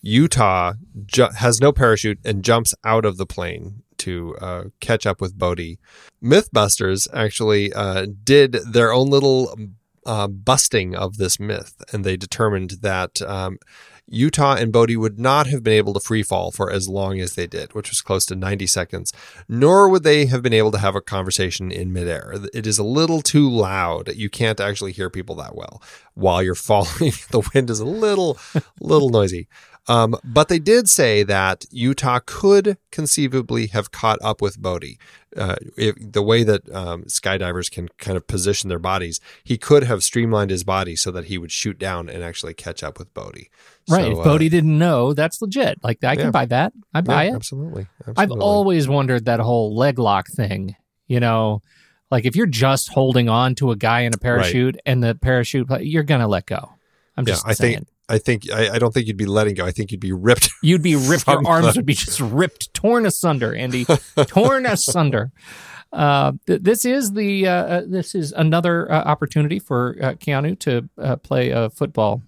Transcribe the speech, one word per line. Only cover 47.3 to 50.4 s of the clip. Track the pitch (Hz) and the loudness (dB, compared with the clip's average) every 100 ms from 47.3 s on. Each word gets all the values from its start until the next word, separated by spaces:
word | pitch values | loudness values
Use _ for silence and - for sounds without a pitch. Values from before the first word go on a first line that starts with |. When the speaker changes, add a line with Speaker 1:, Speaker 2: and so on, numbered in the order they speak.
Speaker 2:
it. | 226 | -2
Speaker 1:
absolutely. | 107 135 156 156 95 _ | -8 -10 -10 -10 -12 _
Speaker 2:
I've | - 117 | -8 0
Speaker 1:
Absolutely. | 196 113 | 0 2
Speaker 2:
always | 202 208 196 175 135 | 2 2 4 2 2
wondered | 143 135 123 113 | 2 2 0 2
that | 117 | 0
whole | 113 120 107 107 | 2 2 2 2
leg | 139 123 | 0 2
lock | 113 98 92 | 2 2 0
thing, | - | -4